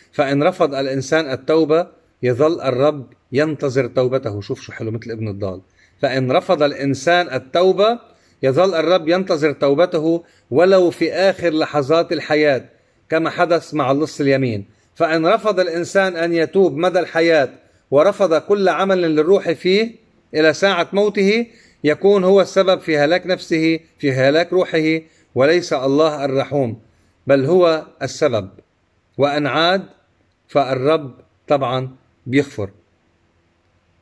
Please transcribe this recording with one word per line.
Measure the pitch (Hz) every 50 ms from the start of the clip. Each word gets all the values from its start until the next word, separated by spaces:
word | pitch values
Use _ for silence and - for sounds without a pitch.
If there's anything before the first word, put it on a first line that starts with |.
| _ _
فإن | - - 143 135 143 143 147
رفض | 185 190 - 170 143 139
الإنسان | 135 139 131 135 139 131 - 160 160 160 135
التوبة، | 131 123 - - 156 165 160 143 156 165 180 180 _ _ _ _ _ - 127
يظل | 123 120 117 147 156 175 -
الرب | - 135 123 123 139 151 151 143 123 - - _ _ -
ينتظر | 120 135 156 160 147 - 147 139 120 135 123
توبته. | 117 - 131 127 127 131 131 135 110 101 104
شوف | 98 - 131 -
شو | - -
حلو، | - - 113 110
مثل | 113 113 113 113
ابن | 113 110 110
الضال. | 107 98 101 104 95 92 92 - _ _ _ _ _ _ -
فإن | 143 131 127 135 131 123
رفض | 139 180 180 - 180 147 147
الإنسان | 147 139 - 139 139 131 135 - 170 175 180 175 143 131
التوبة، | 127 131 - - 175 185 190 185 175 202 220 240 233 - _ _ _ _ _ _ - 135
يظل | 131 127 156 185 196 175
الرب | 160 156 165 185 185 160
ينتظر | 156 170 190 185 190 180 143 151 151
توبته | 135 - 147 139 143 147 180 180 - 160 151 165 165 170 - _ _ _ _ -
ولو | 120 147 180 190 196 185 180 170
في | - - 165 151 -
آخر | 165 190 196 185 - 170 170
لحظات | 156 156 151 - - 147 135 131 160 170 165 -
الحياة، | 175 147 - - 151 151 151 147 135 117 - - _ _ _ _ _ _ _ -
كما | 160 160 165 151
حدث | - 170 180 160 170 160 - - 147
مع | 151 135 127
اللص | 139 143 156 143 - -
اليمين. | 147 139 135 135 135 120 107 101 95 _ _ _ _ _ _
فإن | - 165 156 160 165 160
رفض | 175 214 220 202 214 196 180
الإنسان | 185 175 160 170 170 - - 196 190 190 175
أن | 165 170 170 170
يتوب | 165 156 160 - 196 190 165 139
مدى | 147 175 185 170 180
الحياة، | 160 - - 165 165 170 160 151 131 107 - - _ _ _ _ _ -
ورفض | 131 143 160 202 196 - 196 165 160
كل | 147 - - 202 202 196 180
عمل | 156 156 190 190 190 185
للروح | 175 160 151 151 151 170 202 190 - 170
فيه | 156 - - 180 190 208 226 233 - - _ _ _ _ _ - -
إلى | 156 156 156 143
ساعة | - 196 196 190 175 247 - 190
موته، | 202 208 208 202 208 190 196 214 233 233 - _ _ _ _ _ - -
يكون | 147 151 - - 196 208 196 180
هو | 185 202 196
السبب | 175 190 - 196 185 190 185 160
في | - 170 156
هلاك | 147 143 147 175 180 180
نفسه، | 175 185 180 - - 170 160 160 165 165 156 _ _ _ -
في | - 139
هلاك | 131 131 131 139 147 160 175 170 175
روحه، | 185 170 - - 160 156 156 160 160 160 _ _ _ _ _ -
وليس | 120 135 147 170 180 170 - 160
الله | 135 127 139 139 147 160 156 151 143 139
الرحوم، | 139 131 135 123 - 139 143 131 113 110 - _ _ _ _ _ _ _ _ -
بل | 135 139 139 131
هو | 147 180 190 175 165 160 156 156 - _ -
السبب. | 131 127 - - 160 139 113 104 95 95 - - _ _ _ _ _ _ _ _ _ _ -
وإن | - 139 143 143 147 147
عاد، | 131 123 156 165 175 190 196 190 - _ _ _ _ _ _ _ _ _ _ _
فالرب | _ - 143 135 127 131 127 127 147 160 156 143 127 - - - _ _ _ _
طبعًا | - 147 135 135 120 127 131 131 131 131 _ _ _ _ _ -
بيغفر. | 120 123 143 139 - - - 101 95 _ _ _ _ _ _ _ _ _ _ _ _ _ _ _ _ _ _ _ _ _ _ _ _ _ _